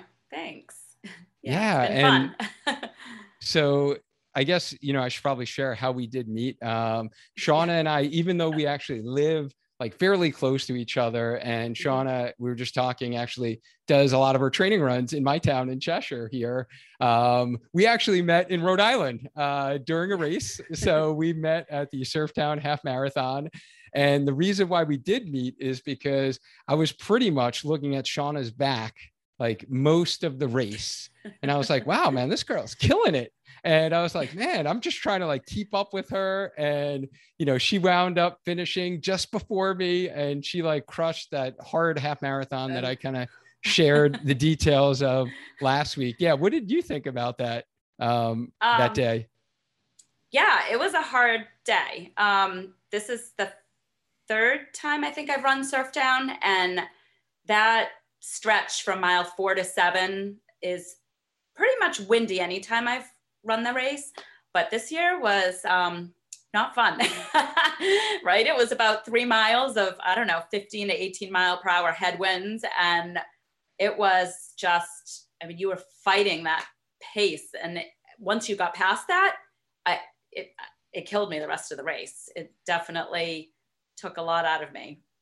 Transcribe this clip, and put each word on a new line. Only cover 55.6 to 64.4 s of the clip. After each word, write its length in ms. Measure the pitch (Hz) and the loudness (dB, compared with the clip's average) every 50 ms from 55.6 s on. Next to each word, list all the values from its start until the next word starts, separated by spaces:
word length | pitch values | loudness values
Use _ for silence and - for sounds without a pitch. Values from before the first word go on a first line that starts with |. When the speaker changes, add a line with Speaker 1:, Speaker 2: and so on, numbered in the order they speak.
Speaker 1:
Surftown, 720 | 269 269 277 262 262 262 - 294 262 262 262 262 262 262 - - | -2 -2 -2 -2 -2 -2 -2 0 0 2 2 0 0 -4 -6 -2
and 400 | - 196 190 185 180 180 180 180 - - _ _ _ _ _ _ _ _ _ _ _ | 0 2 2 2 2 0 -2 -4 -6 -8 _ _ _ _ _ _ _ _ _ _ _
that 440 | - 214 214 220 226 226 226 - - - - _ _ _ _ | 0 2 4 4 4 4 2 0 -2 -6 -16 _ _ _ _
stretch 640 | - - - - - 220 208 190 - - - - - | -16 -14 -12 -4 0 2 2 2 0 -2 -6 -6 -4
from 160 | 208 185 190 | -4 -2 0
mile 240 | 185 180 180 180 175 | 2 2 2 2 2
four 300 | 180 - - 190 190 190 | -2 -4 -4 0 0 0
to 100 | 190 180 | 0 -2
seven 760 | 185 - 196 180 175 180 185 185 185 196 196 196 202 202 208 _ _ _ - | -2 2 2 2 4 4 2 0 0 -2 -4 -6 -8 -10 -14 _ _ _ -8
is 340 | 175 180 180 180 180 - - _ _ _ _ _ _ _ _ _ _ _ _ | -6 -6 -6 -6 -8 -14 -20 _ _ _ _ _ _ _ _ _ _ _ _
pretty 180 | - 415 523 508 466 | 0 2 2 2 2
much 200 | 370 339 - - | 0 0 -2 -2
windy 400 | 196 190 226 233 233 202 185 185 | 0 2 2 2 2 0 -2 -2
anytime 480 | 175 180 180 190 190 - 226 233 240 240 | -2 -2 -4 -6 -4 -2 -2 -2 0 -2
I've 220 | 247 254 247 - _ _ _ _ _ _ - | -4 -4 -6 -12 _ _ _ _ _ _ -4
run 200 | 220 220 226 233 | -2 -2 -2 -2
the 100 | 240 254 | -2 -2
race, 380 | 262 254 277 285 285 - - - - - - - _ | -2 -2 -2 -4 -6 -10 -14 -18 -20 -20 -20 -20 _